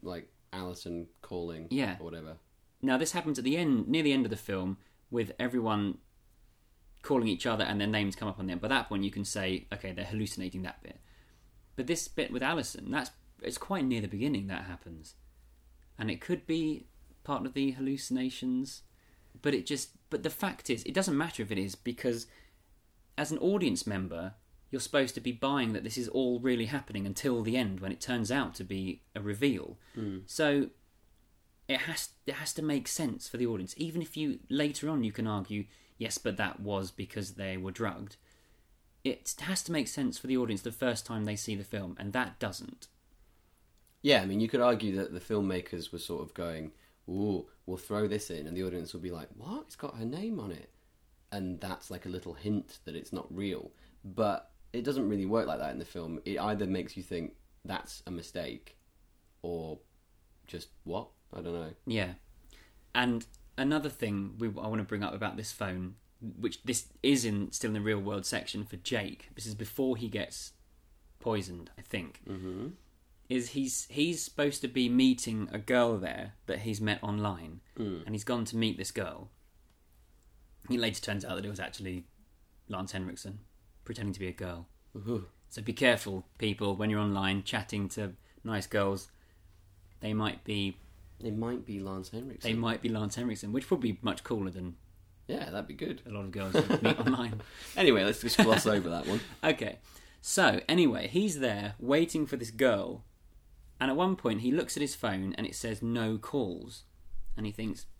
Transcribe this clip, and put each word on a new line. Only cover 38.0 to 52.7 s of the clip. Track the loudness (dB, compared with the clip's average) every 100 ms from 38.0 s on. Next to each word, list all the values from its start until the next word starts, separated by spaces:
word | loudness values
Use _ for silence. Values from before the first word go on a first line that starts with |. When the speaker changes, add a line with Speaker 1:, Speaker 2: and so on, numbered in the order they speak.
| -12 -16 _ -20 _ _ _ _ _ _
Speaker 2:
It | -4 -2 -6 -6
has | -2 -2
to | 0
make | 0 0
sense | 0 -2 -2
for | 0
the | 2
audience | 2 0
the | -4
first | 0 0 0 -2
time | -2
they | -2 -2
see | -2
the | -4
film, | -4 -6 -6 -6
and | -2
that | 0 -2 -2
doesn't. | -4 -4 -12 -16 -20 _ _ _ -20 _ _ _ _ _ _ _
Speaker 1:
Yeah, | 6 6
I | 6
mean, | 2
you | 2
could | 6
argue | 6 4 2 0
that | -2
the | -4
filmmakers | -2 0 2 0 -4 -8 -8
were | -8
sort | -6 -6
of | -6
going, | -6 -4 -4 -8 -12 _ _ -6
"Ooh, | 0 0 0 -4 -14 -8
we'll | -8
throw | -2 0 2
this | 0 -2
in," | -6 -4
and | -2
the |
audience | -2 -2 -6
will | -6
be | -6
like, | -6 -10 -12
"What? | -8 -8 -10
It's | -10
got | -10 -6
her | -6
name | -4 -4 -4
on | -6
it." | -8 -14 _ _ _ _ _ -10
And | -6 -4 -4
that's, | -6 -8 -8
like, | -10
a | -6
little | -8 -8
hint | -6 0 0 -2